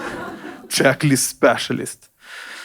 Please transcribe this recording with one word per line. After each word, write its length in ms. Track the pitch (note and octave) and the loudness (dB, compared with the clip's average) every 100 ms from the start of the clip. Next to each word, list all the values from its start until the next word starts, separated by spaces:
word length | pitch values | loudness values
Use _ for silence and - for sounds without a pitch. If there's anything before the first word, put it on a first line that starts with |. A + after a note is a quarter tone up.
| - - - - - - - | -10 -10 -10 -12 -14 -14 -4
Checklist 680 | - C#3 B2+ D3+ B2+ - - | 2 4 4 4 4 0 4
Specialist. 580 | C3+ A2+ - - - - _ _ - - - - | 4 4 0 -4 -6 -12 _ _ -20 -16 -16 -16